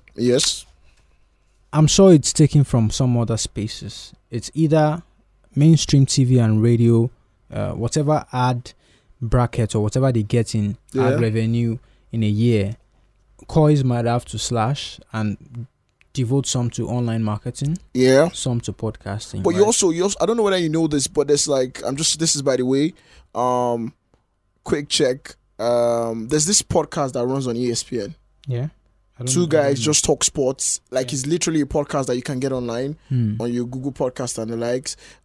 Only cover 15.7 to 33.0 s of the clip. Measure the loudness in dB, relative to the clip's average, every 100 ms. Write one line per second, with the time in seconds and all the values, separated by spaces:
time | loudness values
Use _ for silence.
15.7 | _ _ _ _ -6 -2 0 -2 -2 -4
16.7 | -4 -4 -2 -2 -2 -2 -4 -8 -6 -6
17.7 | -6 -6 2 4 6 4 0 -4 -4 -6
18.7 | -8 -8 -8 -10 -10 -10 -4 0 2 2
19.7 | 4 0 0 -2 0 -2 0 0 0 0
20.7 | 0 0 -2 -2 -2 2 2 2 0 -2
21.7 | -4 -6 -4 -2 -2 -2 0 0 0 2
22.7 | 2 0 -4 _ -20 _ -4 0 0 0
23.7 | -2 -6 -10 _ _ _ _ _ _ -4
24.7 | -4 -2 0 0 -2 -8 -20 _ -6 -2
25.7 | 2 2 0 -2 -6 -4 -2 0 0 0
26.7 | -2 -2 -4 -4 -4 -4 -2 -4 -4 -4
27.7 | -4 -6 -8 -8 -12 _ _ -8 -6 -6
28.7 | -10 _ _ _ -10 -4 -2 2 2 2
29.7 | 0 0 0 0 0 -2 -2 -2 -2 -6
30.7 | -6 _ -6 -4 -6 -4 -2 0 -2 -2
31.7 | -2 -4 -4 -4 -4 -4 -6 -4 -4 -4
32.7 | -6 -6 -8